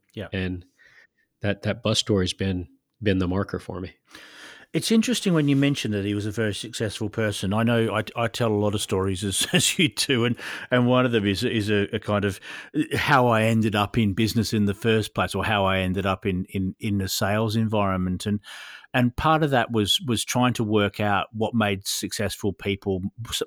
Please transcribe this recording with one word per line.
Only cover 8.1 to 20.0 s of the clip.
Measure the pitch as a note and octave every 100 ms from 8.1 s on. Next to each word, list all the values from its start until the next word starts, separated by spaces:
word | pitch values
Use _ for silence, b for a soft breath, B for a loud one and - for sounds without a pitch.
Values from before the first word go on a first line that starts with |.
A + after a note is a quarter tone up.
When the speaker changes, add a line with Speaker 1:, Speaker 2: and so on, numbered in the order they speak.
| -
Speaker 1:
I | A#2
tell | - A#2
a | G#2
lot | G#2
of | G2+
stories | - F#2+ F#2+ F#2
as, | G2+ - -
<laughs> |
as | F3 - -
you | D3+
do, | - - B2 A#2+
and, | A#2+ B B B
and | B2+ B2
one | B2+ B2+
of |
them | A#2 G2+
is, | F#2
is | A#2+ A2+ G#2
a, | G#2 G2+ A2
a |
kind | - G#2 G2+
of | - B B B D#3 - A2+
how | - C#3 B2
I | A2
ended | A2 A2+ G#2+ G#2
up | G2+ A#2+
in | G#2+
business | F#2+ A2 A2+ G#2
in | A2 G2+
the |
first | G2 A#2 A2 G#2
place, | - F#2 G2
or | F#2+
how | G#2 F#2+
I | F#2+
ended | F#2 F#2 F#2+
up | F#2+ G2+
in, | F2+ F#2
in, | G2+ F#2 -
in | A2 G2+
the | F#2+
sales | - G2 G#2+ A2+ A2+
environment. | A2 G#2+ G2 F#2+ F#2 F2+ G#2+
And, | G#2 B B B B B C3
and | B2 -
part | D#3 D#3
of | D3+
that | B2+ A2+
was, | A2+ G2+ -